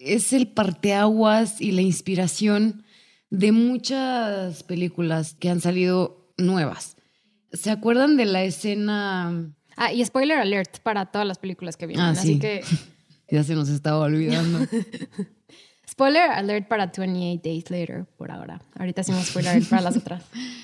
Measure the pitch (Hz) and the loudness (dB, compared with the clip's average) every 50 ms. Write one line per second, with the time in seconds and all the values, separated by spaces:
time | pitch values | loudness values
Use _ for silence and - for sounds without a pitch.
0 | 127 139 202 240 - - 262 269 254 208 - 214 208 190 165 - - 208 196 202 | -4 -2 0 0 2 2 2 2 2 2 0 0 0 0 -2 -2 0 2 2 4
1 | 208 214 220 220 220 214 214 226 226 220 - - - 214 190 180 190 190 165 - | 4 4 4 4 6 6 6 4 2 0 -2 -4 -2 0 2 2 2 2 2 0
2 | - 190 190 170 185 165 - - 214 208 208 208 214 220 208 - - _ _ _ | -2 -2 0 0 0 0 0 0 2 2 4 4 2 0 0 -4 -12 _ _ _
3 | _ _ _ _ _ - - 185 196 214 220 226 233 247 254 240 - - 269 269 | _ _ _ _ _ -6 -2 2 4 4 6 6 4 2 0 -2 -4 -4 -4 -2
4 | 262 254 254 240 226 208 202 190 190 180 160 - - - 180 170 180 175 - - | -2 -2 -2 -2 -2 -2 -4 -4 -6 -6 -8 -10 -10 -8 -4 -4 -4 -4 -2 -2
5 | 175 160 160 160 156 160 - - - 175 175 170 170 175 180 185 180 180 180 185 | -2 0 0 -2 -2 -4 -6 -4 -2 0 0 0 0 0 2 2 2 2 2 2
6 | 180 - - - _ _ _ - 185 180 190 180 151 120 - - - - - _ | 0 -2 -4 -10 _ _ _ 0 0 2 2 2 0 -2 -4 -8 -12 -16 -18 _
7 | _ _ _ _ _ _ _ _ _ _ - 170 - 208 214 208 214 233 233 254 | _ _ _ _ _ _ _ _ _ _ -12 -6 -4 -2 -2 0 2 2 4 4
8 | 277 294 302 262 226 202 190 185 190 190 - - - 208 208 214 208 208 208 202 | 6 6 6 4 4 4 2 2 0 0 -2 -4 -4 -2 -2 -2 -2 -2 -2 -2
9 | 202 196 190 180 175 170 170 170 165 156 147 _ _ _ _ - 233 - - 240 | -2 -2 -4 -4 -4 -4 -4 -6 -6 -8 -12 _ _ _ _ -2 -2 0 0 0
10 | 240 - - 262 269 302 311 285 214 190 202 196 185 - - - - 226 214 202 | -2 0 0 0 2 2 2 2 2 2 2 0 -2 -4 -8 -6 -4 -2 0 0
11 | 190 - - 202 208 196 180 - - 190 180 - 185 170 160 - 175 160 - 170 | -2 -2 -2 -2 -2 -2 -4 -6 -8 -8 -8 -8 -10 -10 -10 -10 -10 -6 -2 0
12 | 175 170 156 180 185 160 151 143 214 214 208 190 - - 170 - - - - _ | 2 2 2 2 4 2 2 2 2 -2 -4 -4 -4 -2 -2 -2 -4 -6 -20 _
13 | _ _ _ _ _ - 156 151 151 147 165 156 143 139 147 143 - 156 151 156 | _ _ _ _ _ 0 0 0 2 0 0 0 0 0 -2 -2 0 0 0 2
14 | 151 147 151 156 160 156 160 165 165 170 170 - 254 - 220 226 190 - - 240 | 2 2 0 0 0 0 0 0 0 0 0 0 -2 -2 -2 -4 -4 -6 -10 -14
15 | - - - - 196 - _ _ _ _ - - - _ _ _ _ - - - | -16 -12 -10 -10 -10 -10 _ _ _ _ -20 -20 -20 _ _ _ _ -8 -2 0
16 | 269 277 294 330 349 302 233 196 196 202 208 208 196 - 226 214 196 175 - 190 | 2 4 4 4 4 2 2 0 -2 -2 -4 -4 -4 -2 -2 -2 -2 -2 -4 -6
17 | 190 185 180 180 180 175 175 170 - 160 165 165 170 - 180 175 170 - - - | -4 -4 -4 -2 -4 -4 -4 -6 -6 -6 -6 -6 -6 -8 -6 -6 -6 -6 -8 -10
18 | 180 - _ - - - - - - - - 175 - _ - - 185 180 175 190 | -12 -14 _ -14 -14 -12 -12 -14 -14 -14 -16 -18 -20 _ -12 -8 -8 -6 -6 -4
19 | 185 190 190 185 175 - - 180 151 180 175 233 170 - 226 185 180 - - 240 | -4 -2 -2 -2 -2 -4 -4 -2 0 2 4 4 4 4 2 2 2 2 0 -2
20 | - - 180 175 - - - 240 254 247 247 240 | -2 -6 -8 -10 -12 -12 -12 -10 -10 -10 -12 -16